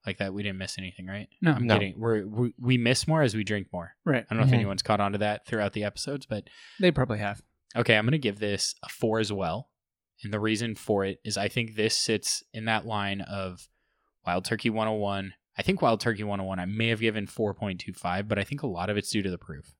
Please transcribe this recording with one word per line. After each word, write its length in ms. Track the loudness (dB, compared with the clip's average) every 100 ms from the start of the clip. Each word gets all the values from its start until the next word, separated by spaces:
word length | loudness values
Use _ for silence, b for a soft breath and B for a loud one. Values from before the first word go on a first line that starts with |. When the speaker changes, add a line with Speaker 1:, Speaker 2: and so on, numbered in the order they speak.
| -6
Speaker 1:
Like 140 | -4
that, 140 | -4
we 80 | -4
didn't 160 | -4 -6
miss 180 | -8 -8
anything, 300 | -10 -10 -10
right? 200 | -10 -12 _
Speaker 2:
No. 100 | 2
Speaker 1:
I'm 160 | 4 6
Speaker 3:
No. 60 | 4
Speaker 1:
getting, 240 | 4 -2
we're, 260 | 0 0 0
we, 280 | -2 -2 0
we 200 | 2 4
miss 320 | 4 2 2
more 140 | 4
as 120 | 4 2
we 80 |
drink 240 | 0 -2 -2
more. 220 | -8 -10 -6 0
Speaker 2:
Right. 180 | 0 0
Speaker 1:
I 40 |
don't 40 | 4
know 60 |
if 40 | 6
Speaker 3:
Mm-hmm. 60 | 6
Speaker 1:
anyone's 280 | 4 -2
caught 180 | 2 2
on 100 | 2
to 60 | 0
that 280 | 0 -2 -4
throughout 280 | -2 -2
the 100 | -2
episodes, 420 | -4 -4 -8 -8 -6
but 220 | -8 -8 B B B
Speaker 2:
They 120 | 2
probably 260 | 4 0 0
have. 220 | -2 -6 _ _ _ -2
Speaker 1:
Okay, 200 | 4 6
I'm 80 | 6
gonna 120 | 2
give 220 | 0 -2
this 340 | -2 0 -2 -4
a 40 | -14
four 320 | -4 0 2
as 140 | 0
well. 360 | 0 -2 -4 -8 _ _ _ _ _
And 80 | -6
the 80 | -2
reason 360 | 0 0 -2 -6
for 280 | 0 0
it 160 | 0 -4 -6
is 100 | -2
I 120 | -2
think 260 | -2 -4 0
this 220 | 2 2
sits 440 | 0 0 0 -4 -6
in 100 | -8 -2
that 200 | -2 0
line 340 | -2 -2 -4
of 480 | -6 -6 -6 -10 -18 _ _ _ _ _ -2
Wild 200 | -2 -2
Turkey 240 | -2 0
one 180 | 0 -2
oh 60 |
one. 400 | -2 -2 -4 -6 -12 _ -4
I 40 |
think 200 | -2 2
Wild 180 | 2 2
Turkey 220 | 0 -2
one 160 | -4 -4
oh 40 | -4
one, 140 | -4
I 60 | -4
may 220 | 0 0
have 100 | 2
given 280 | 2 0 -6
four 260 | 0 -2
point 260 | 0 -4 -4
two 140 | -8
five, 340 | -6 -2 -2 0
but 100 | -2
I 40 |
think 180 | -2 -4
a 40 | -4
lot 220 | -4 -2
of 80 | -2
it's 120 | 0
due 100 | -2
to 60 | -2
the 60 | -4
proof. 360 | -8 -14 -16